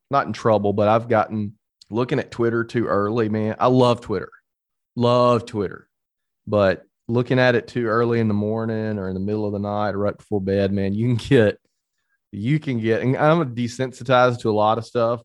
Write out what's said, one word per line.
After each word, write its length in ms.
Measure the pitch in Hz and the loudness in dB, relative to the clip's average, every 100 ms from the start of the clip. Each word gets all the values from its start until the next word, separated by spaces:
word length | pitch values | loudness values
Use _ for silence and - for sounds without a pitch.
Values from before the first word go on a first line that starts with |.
| _ | _
Not 140 | 139 92 | -2 -2
in 80 | |
trouble, 400 | 110 120 107 101 | -2 2 2 2
but 140 | 101 104 | 2 2
I've 200 | 113 120 | 2 2
gotten 500 | 110 - 107 104 - _ _ _ | 0 0 -4 -8 -10 _ _ _
looking 260 | 107 127 135 | -4 -2 -2
at 140 | - | -4
Twitter 320 | - 117 117 | -2 0 0
too 240 | 117 123 110 | -2 -4 -2
early, 420 | 98 104 117 110 | 0 0 -2 -2
man. 260 | 107 107 - | -2 -4 0
I 80 | 123 | 2
love 340 | 127 123 117 | 4 4 2
Twitter. 300 | - 95 - - _ _ _ _ _ - | -4 -6 -8 -16 _ _ _ _ _ -2
Love 500 | 120 123 123 120 117 | 2 4 4 2 -2
Twitter. 420 | 107 92 - _ _ _ _ _ _ - | -6 -6 -8 _ _ _ _ _ _ -2
But 360 | 104 98 85 - _ - | 2 4 2 -6 _ -4
looking 320 | 117 123 127 | -2 0 2
at 140 | 127 | 4
it 140 | 120 - | 2 -2
too 180 | 127 113 | -4 -2
early 340 | 113 120 117 | 0 0 0
in 80 | 110 | 0
the 60 | |
morning 640 | 104 104 110 113 110 110 107 | 0 -2 -4 -4 -4 -4 -6
or 120 | 95 | -6
in 40 | |
the 60 | 92 | -6
middle 260 | 98 107 104 | -4 -4 -4
of 80 | |
the 60 | 101 | -4
night 320 | 101 104 104 | -4 -4 -4
or 80 | 98 | -2
right 180 | 101 - | -4 -4
before 240 | _ 104 | _ -4
bed, 300 | 95 98 98 | 0 0 0
man, 220 | 101 98 | 0 -2
you 140 | 101 120 | -2 -2
can 200 | 120 - | -2 2
get, 320 | 127 104 - _ _ _ _ _ _ _ | 4 4 0 _ _ _ _ _ _ _
you 280 | 101 113 151 | -8 -2 -2
can 200 | 143 120 | -2 -4
get, 240 | 110 110 | 0 0
and 120 | 120 131 | 0 0
I'm 400 | 151 170 139 117 | 2 2 0 -4
desensitized 840 | 120 - 131 - 120 123 127 117 | -6 -4 -8 -6 0 4 4 2
to 80 | 117 | 0
a 40 | |
lot 260 | 107 104 113 | 2 2 0
of 60 | 113 | -2
stuff, 360 | 120 117 120 | -2 -2 -2